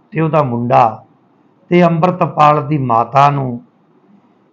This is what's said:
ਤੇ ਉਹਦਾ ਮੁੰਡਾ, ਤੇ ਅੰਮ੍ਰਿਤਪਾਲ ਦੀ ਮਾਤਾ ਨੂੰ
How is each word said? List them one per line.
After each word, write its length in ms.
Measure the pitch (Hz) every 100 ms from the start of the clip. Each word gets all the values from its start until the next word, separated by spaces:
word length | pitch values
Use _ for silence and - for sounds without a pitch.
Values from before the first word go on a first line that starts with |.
| _
ਤੇ 100 | 156
ਉਹਦਾ 220 | 160 156
ਮੁੰਡਾ, 600 | 131 117 120 131 117 107 - _ _ _ _ _ _
ਤੇ 140 | 175
ਅੰਮ੍ਰਿਤਪਾਲ 840 | 170 165 175 175 160 156 151 151 139
ਦੀ 100 | 156
ਮਾਤਾ 520 | 127 117 117 135 143
ਨੂੰ 320 | 143 127 120 - _ _ _ _ _ _ _ _